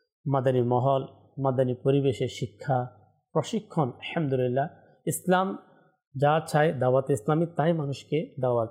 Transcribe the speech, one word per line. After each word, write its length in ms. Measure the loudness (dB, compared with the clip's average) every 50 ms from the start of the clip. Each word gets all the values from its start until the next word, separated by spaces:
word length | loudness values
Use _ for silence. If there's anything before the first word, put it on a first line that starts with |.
| _ _ _ _ _ -2
মাদানী 340 | -2 2 2 2 2 2
মহল, 420 | 2 2 2 2 2 2 2 0 -2 -4 -12 -20 -20 _ _ -4
মাদানী 360 | -2 0 0 2 0 0 -2
পরিবেশে 540 | -2 0 2 2 2 2 0 0 0 -4 -6
শিক্ষা, 500 | -4 -6 -8 -8 -8 -10 -4 -2 -2 -2 -2 -4 -10 -20 _ _ _ _ _ _ _
প্রশিক্ষণ, 520 | -4 -4 -2 -6 -6 -8 -4 -2 -2 -2 -2
আলহামদুলিল্লাহ, 760 | -4 -8 -12 -8 -4 -4 -2 0 0 0 0 0 0 -2 -2 -4 -6 -14 _ _ _ _ _
ইসলাম 420 | -6 -6 -4 0 0 2 2 2 0 -4 -8 -12 _ _ _ _ _ _ _ _ _ -4
যা 180 | 0 2 2 2 2 0 0
চায়, 220 | 0 2 2 2 2
দাওয়াতে 400 | 0 2 2 2 2 2 0 -2
ইসলামী 320 | -2 0 0 0 0 0
তাই 280 | -2 -2 -2 0 0 0
মানুষকে 440 | 0 -2 -6 -6 -8 -6 -4 -4 -2 -2 -4 -6 -2
দেওয়ার 260 | 0 0 2 2 0 0